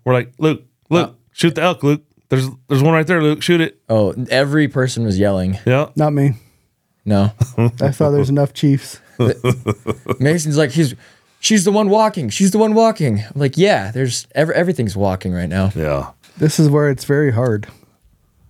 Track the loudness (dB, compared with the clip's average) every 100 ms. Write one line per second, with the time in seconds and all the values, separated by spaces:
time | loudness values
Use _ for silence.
0 | -2 0 -2 -2 -2 -2 -8 _ -2 -2
1 | -2 -8 _ -2 0 2 -2 0 0 0
2 | _ _ -4 -4 -4 -10 -4 0 2 2
3 | 2 0 0 0 0 0 0 -6 -2 0
4 | 0 -2 -2 0 2 0 0 0 -2 -2
5 | -2 2 2 0 -2 -2 0 0 0 -2
6 | 0 2 0 -2 _ _ _ _ _ _
7 | -2 2 0 -2 -4 0 -2 0 -2 0
8 | 0 2 0 0 -2 0 0 0 -4 -20
9 | _ -2 -2 0 -2 -2 -4 -6 -6 -8
10 | -6 -2 0 0 -2 -2 0 0 -2 -4
11 | -20 _ _ _ 0 2 2 0 2 2
12 | 0 -2 -6 0 2 2 2 4 2 2
13 | 0 -2 -4 -2 -2 2 2 2 -2 -4
14 | -4 -6 -6 -2 0 0 0 -2 -4 -2
15 | -2 -2 -4 -4 -2 0 -2 -2 -2 -4
16 | -6 -16 _ -2 0 4 2 4 0 -2
17 | -2 0 2 0 0 -2 -6 -20 _ _
18 | _ _ _ _